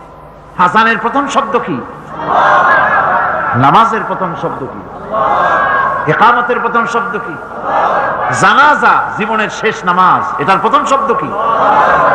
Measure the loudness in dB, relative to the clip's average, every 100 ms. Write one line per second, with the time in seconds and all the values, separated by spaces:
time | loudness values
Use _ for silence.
0 | -20 -20 -20 -20 -14 0 2 4 2 0
1 | -2 -2 0 -2 0 -2 -2 -6 -8 -14
2 | -14 -10 -2 0 4 4 4 2 2 0
3 | 0 0 -2 -4 -4 2 4 4 4 0
4 | -4 -6 -6 -6 -8 -6 -10 -12 -14 -14
5 | -8 -4 -2 0 0 0 -2 -2 -2 -2
6 | -2 2 4 2 0 -2 -2 -2 -2 -4
7 | -4 -6 -8 -12 -12 -10 -4 -2 0 -2
8 | -2 -4 -4 2 4 6 4 4 2 2
9 | 0 -4 -4 -2 -4 -2 -4 -2 -2 4
10 | 4 4 0 -2 0 2 2 2 2 0
11 | 0 -2 -2 -2 -2 0 2 2 2 2
12 | 2